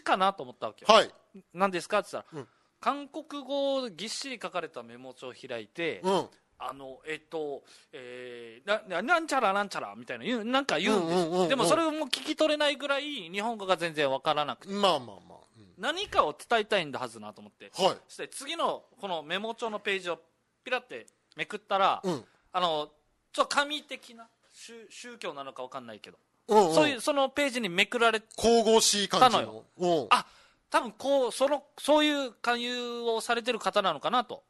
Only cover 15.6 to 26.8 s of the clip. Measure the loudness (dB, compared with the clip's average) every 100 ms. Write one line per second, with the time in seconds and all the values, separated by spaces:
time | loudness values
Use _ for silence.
15.6 | -20 -6 -4 -4 0 2 2 0 0 0
16.6 | 2 0 0 -6 -8 -10 -16 -16 -20 _
17.6 | -12 2 2 2 -6 -14 -12 -10 -8 -4
18.6 | -4 -4 -10 _ -8 -6 -4 -6 -6 -6
19.6 | -6 -6 -4 -4 -4 -8 _ _ _ _
20.6 | -6 -6 -6 -14 -16 _ _ -10 -10 -10
21.6 | -2 2 2 2 -2 -6 -8 _ _ -2
22.6 | 0 0 -4 _ _ _ _ -2 0 0
23.6 | -2 -6 -10 -16 -16 -20 -20 _ _ -20
24.6 | -20 -20 -18 -18 -16 -12 -10 -10 -12 -12
25.6 | -12 -12 -12 -16 -18 -20 _ _ 4 6
26.6 | 8 6